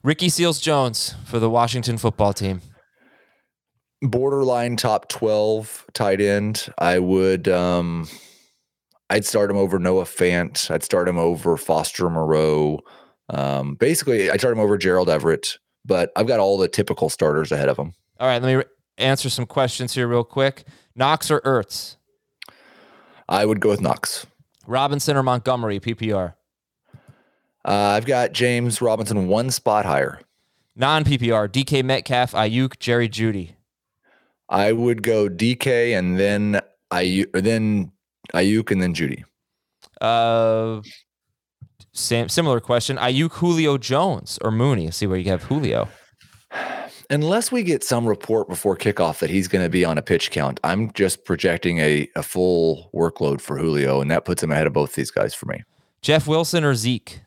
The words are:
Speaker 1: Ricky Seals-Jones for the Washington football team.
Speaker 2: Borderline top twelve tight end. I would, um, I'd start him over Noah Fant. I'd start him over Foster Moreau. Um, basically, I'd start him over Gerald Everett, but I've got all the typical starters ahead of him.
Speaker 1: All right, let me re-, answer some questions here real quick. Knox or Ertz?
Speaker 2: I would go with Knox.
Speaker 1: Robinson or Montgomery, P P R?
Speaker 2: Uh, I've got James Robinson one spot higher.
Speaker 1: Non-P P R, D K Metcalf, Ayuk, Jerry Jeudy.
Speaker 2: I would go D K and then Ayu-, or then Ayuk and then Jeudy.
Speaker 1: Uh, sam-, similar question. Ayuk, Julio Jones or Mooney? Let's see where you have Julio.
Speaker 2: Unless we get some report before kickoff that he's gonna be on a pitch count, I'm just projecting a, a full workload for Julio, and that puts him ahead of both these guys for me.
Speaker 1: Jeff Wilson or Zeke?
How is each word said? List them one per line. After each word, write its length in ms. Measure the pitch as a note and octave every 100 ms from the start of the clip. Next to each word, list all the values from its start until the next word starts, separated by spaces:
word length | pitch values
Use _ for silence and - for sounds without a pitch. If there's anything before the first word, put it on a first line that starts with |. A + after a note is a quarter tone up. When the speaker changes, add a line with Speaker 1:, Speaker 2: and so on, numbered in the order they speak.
Speaker 1:
Ricky 280 | C3 D3+ F3+
Seals-Jones 840 | D#3+ E3+ D3 - D3 B2+ A2 - - -
for 120 | A#2
the 120 | A2+
Washington 480 | A#2 A#2+ B2 A#2+ A#2
football 340 | A2+ - G#2
team. 300 | F#2+ G2 F#2 - - _ _ _ _ _ _ _ _ _ _ _ _
Speaker 2:
Borderline 760 | C#3 A#2+ C3+ C#3 C3 A#2+ A#2+ A#2
top 320 | B2 G#2 -
twelve 760 | - A2 G#2+ G#2+ A2 A2 - -
tight 280 | - G#2 G2
end. 520 | G2+ G2+ G#2 G#2 - -
I 200 | E2+ F2+
would, 480 | F2+ F#2+ F#2+ F#2 G2
um, 600 | F2+ F2+ F2 F2 E2+ D#2 - - _ _ _ _ _ _ _ _
I'd 140 | G#2
start 260 | G#2 A2 G2+
him 60 | G2+
over 220 | G2 F#2
Noah 260 | F2+ F#2
Fant. 680 | F2 - F2+ F2 F2 - -
I'd 120 | D#2+
start 260 | - F#2 F2+
him 100 | F2
over 380 | E2+ E2 F2 D#2+
Foster 540 | - D#2+ D#2+ - F2+
Moreau. 680 | E2 D#2 D#2 D#2 D2+ D2+ D2+ - - _ _ -
Um, 480 | - C#2 C#2 C#2 C#2
basically, 520 | B2 E3 - A#2 F#2+
I'd 100 | G2+
start 120 | B2+
him 60 | A2+
over 160 | G#2 G2+
Gerald 320 | F#2 F2+ F2
Everett, 500 | D#2 D#2 D#2 - - _ _
but 260 | - F#2 F2 -
I've 100 | A2+
got 140 | A#2
all 180 | G2 G2
the 100 | F2+
typical 400 | - G2+ - D#2+
starters 420 | - D#2 D2+ D2+
ahead 160 | D2 C2+
of 80 | C2
him. 140 | D2+ - _ -
Speaker 1:
All 80 | B2+
right, 160 | A#2+
let 60 | B2+
me 60 | C3
re-, 80 | - _ _ -
answer 320 | C3 C3+ C3+
some 160 | B2 A#2+
questions 480 | - B2+ - B2
here 140 | C3 A#2+
real 160 | A#2+
quick. 400 | A#2 - C3+ - - - _ -
Knox 340 | C3 D#3 -
or 100 | D3+
Ertz? 540 | C3+ B2+ G2 - - - _ _ _ _ - _ - - - - _ - -
Speaker 2:
I 160 | F#2+
would 160 | G#2+ G#2+
go 80 | G#2+
with 120 | G2+
Knox. 460 | F2 - - - - _ _ _ -
Speaker 1:
Robinson 500 | B2 C#3 C#3+ - C#3
or 60 |
Montgomery, 560 | C3 B2 C3 B2 A2+ G2+
P 160 | A#2+
P 180 | A2+ A2+
R? 240 | G2+ F2+ - _ _ _ _ _ - _ _ _ _ _ _
Speaker 2:
Uh, 60 | -
I've 320 | G2+ G#2 G#2 A#2+
got 260 | B2+ B2
James 500 | - B2 A#2+ A#2+ A2
Robinson 460 | A#2+ A2 G#2+ G#2 F#2
one 220 | G#2+ B2+
spot 320 | B2 - G#2+
higher. 360 | F#2+ C#2 C2+ - - _ _ _ _
Speaker 1:
Non-P 440 | - C3 D#3 D3+ C3+
P 120 | A#2+
R, 160 | A2 G#2
D 160 | B2+
K 200 | C3+ C#3+
Metcalf, 500 | B2+ C3+ - B2 B2
Ayuk, 480 | - A2 A#2 C3 -
Jerry 280 | - A#2+ A#2
Jeudy. 440 | G#2 A2+ G2+ E2 - _ _ _ _ _ _ _ _ -
Speaker 2:
I 240 | F#2+ G#2
would 300 | A2+ A#2+ A2+
go 260 | G#2+ A2 G#2
D 260 | F2 A#2 B2
K 380 | C3+ A#2+ A#2+
and 240 | G#2 F2+ F2+
then 420 | G2 G#2 G#2 G2+ - _ _
Ayu-, 420 | F2+ F#2 F#2+ G2
or 60 | F#2
then 500 | G2+ A2+ A2 G#2 F2+ _ _ _ -
Ayuk 360 | E2+ F#2+ G#2+ A2
and 120 | F#2+
then 100 | F2+
Jeudy. 300 | E2 D2 B1+ - _ _ _ _ _ - -
Speaker 1:
Uh, 840 | A2 A#2 A#2 A2+ A2+ A2 A2+ A2 G#2 - _ _ _ _ _ _ - _ -
sam-, 360 | - - A#2 A#2
similar 320 | - D#3+ A#2+
question. 380 | - A#2+ - C3
Ayuk, 340 | B2 C3 D#3+
Julio 460 | - F3 E3 D3+ C#3
Jones 600 | A#2 C3+ F#3 A2+ - -
or 80 | A2
Mooney? 340 | A2 C3+ A#2 D#2+
Let's 120 | -
see 80 | G2+
where 120 | F#2
you 120 | F#2
have 140 | F2+
Julio. 440 | - C#3+ B2+ A1+ G#1+ - _ _ - _ _ - - - - - -
Speaker 2:
Unless 420 | D3 D3+ G#3 A3+
we 100 | B3
get 220 | F3+ D3
some 220 | - A#2+ A#2
report 420 | G2+ - A2 F#2+
before 260 | F2+ G#2 F#2
kickoff 420 | G#2+ G2+ E2+ D#2
that 100 | D#2
he's 180 | F#2 F2+
gonna 200 | F#2+ F2
be 160 | F2
on 140 | F2 D2+
a 40 |
pitch 280 | - E2 -
count, 280 | - C#2 B1+
I'm 260 | - F#2 A2
just 320 | - G2 - -
projecting 520 | F2 F#2 E2 F2+ E2+
a, 300 | D2+ D2 - D#2
a 60 |
full 680 | D2+ F2+ F#2 F2 E2 D#2 -
workload 460 | - E2+ - D2+ C#2
for 160 | - C#2+
Julio, 420 | D#2+ D2 C2+ C2+
and 100 | C#2
that 140 | E2
puts 180 | - F2+
him 80 | D#2+
ahead 160 | D2+ D2+
of 60 |
both 220 | D2+ C#2+
these 160 | - C2
guys 240 | - G1+
for 120 | - -
me. 160 | - - _ _ _
Speaker 1:
Jeff 260 | - D#3 D3
Wilson 380 | D#3 E3 F3
or 100 | D3
Zeke? 460 | B2 A2+ B2 - -